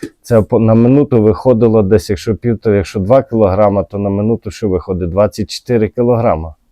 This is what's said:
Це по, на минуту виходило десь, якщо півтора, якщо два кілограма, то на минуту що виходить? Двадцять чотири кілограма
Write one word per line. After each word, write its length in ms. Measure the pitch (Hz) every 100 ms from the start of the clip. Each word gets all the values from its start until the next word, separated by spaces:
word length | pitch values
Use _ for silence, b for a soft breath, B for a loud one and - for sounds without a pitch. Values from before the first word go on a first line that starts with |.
| B -
Це 200 | - 113
по, 180 | - 113
на 140 | 113
минуту 480 | 113 120 139 143 120
виходило 600 | 107 107 131 120 117 110
десь, 280 | 98 107 -
якщо 260 | 98 - 104
півтора, 420 | 120 110 113 101
якщо 220 | 90 107
два 240 | 95 131
кілограма, 600 | - 113 101 95 104 101
то 140 | - 101
на 120 | 101
минуту 420 | 98 107 113 104
що 180 | - 104
виходить? 400 | 92 - 92 87
Двадцять 400 | 92 104 - 101
чотири 380 | - - 117 107
кілограма 680 | - 120 117 117 80 82 - _